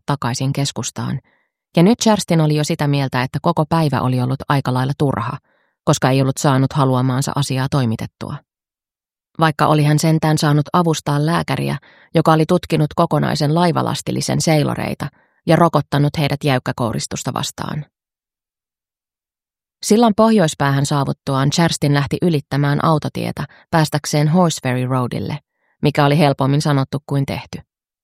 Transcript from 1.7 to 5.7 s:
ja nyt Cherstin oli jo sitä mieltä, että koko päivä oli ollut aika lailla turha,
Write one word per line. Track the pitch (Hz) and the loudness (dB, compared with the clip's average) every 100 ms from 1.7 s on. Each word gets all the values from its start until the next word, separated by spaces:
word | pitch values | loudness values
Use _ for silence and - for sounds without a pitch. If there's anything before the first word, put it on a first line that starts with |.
| - | 2
ja | |
nyt | 175 240 | 4 4
Cherstin | 226 208 - 165 | 2 0 0 0
oli | 156 151 | 2 0
jo | |
sitä | 147 165 147 | -2 -2 0
mieltä, | 143 135 127 | 0 0 -2
että | 127 - | -4 -2
koko | 170 170 151 | -2 0 0
päivä | 165 156 135 | 0 0 0
oli | 127 127 | 0 0
ollut | 123 135 - | -2 -4 -2
aika | 143 - | -2 0
lailla | 127 131 143 | -2 -2 0
turha, | 143 - 113 139 _ _ _ | 0 0 -4 -8 _ _ _